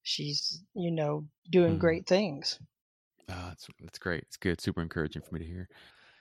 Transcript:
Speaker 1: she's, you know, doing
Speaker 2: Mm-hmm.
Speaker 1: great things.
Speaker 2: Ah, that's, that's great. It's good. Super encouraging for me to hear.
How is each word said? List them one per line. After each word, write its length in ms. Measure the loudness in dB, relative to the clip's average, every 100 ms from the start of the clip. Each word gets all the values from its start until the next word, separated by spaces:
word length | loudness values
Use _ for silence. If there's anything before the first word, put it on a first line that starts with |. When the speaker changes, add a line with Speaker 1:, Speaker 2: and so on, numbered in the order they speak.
Speaker 1:
she's, 600 | -6 -4 -2 -4 -4 -6 -10
you 160 | -4 0
know, 360 | 0 0 -2 -6 _ 4
doing 280 | 6 6 6
Speaker 2:
Mm-hmm. 0 |
Speaker 1:
great 280 | 4 2 2
things. 540 | 2 2 -2 -6 -6 -10 _ _ _ _ _ -10
Speaker 2:
Ah, 200 | -8 -10
that's, 160 | -12 -18 -18
that's 180 | -18 -8
great. 260 | -4 -4
It's 120 | -6 -4
good. 240 | -2 0
Super 220 | 0 -2
encouraging 400 | -2 -2 -2 -4
for 120 | -8
me 60 | -8
to 60 | -8
hear. 220 | -10 -12 -16 -20 -20 -20 -20